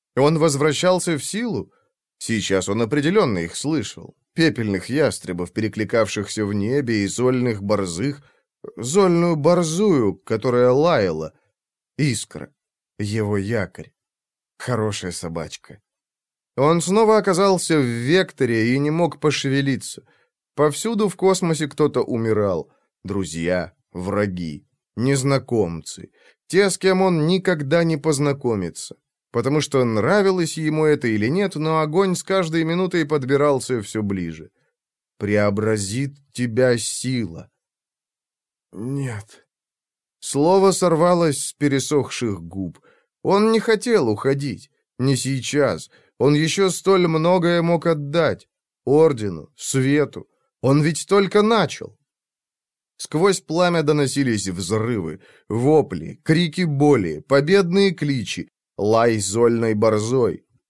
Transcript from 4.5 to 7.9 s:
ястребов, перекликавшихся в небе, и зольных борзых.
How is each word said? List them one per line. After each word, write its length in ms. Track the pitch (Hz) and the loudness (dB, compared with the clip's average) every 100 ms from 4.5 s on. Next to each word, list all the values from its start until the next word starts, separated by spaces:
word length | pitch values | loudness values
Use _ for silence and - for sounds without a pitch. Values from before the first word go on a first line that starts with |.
| 120 107 92 - | 0 -2 -4 -4
ястребов, 600 | 139 127 - - 90 87 | 0 0 -2 -8 -8 -6
перекликавшихся 960 | 110 107 107 104 117 104 107 101 107 | -4 -4 -4 -2 0 0 -4 -6 -4
в 80 | 101 | -2
небе, 500 | 104 107 143 120 110 | -2 0 -2 0 0
и 40 | 98 | -2
зольных 540 | 117 127 127 123 101 | 0 0 2 -2 -2
борзых. 640 | 101 101 95 | -2 -2 -2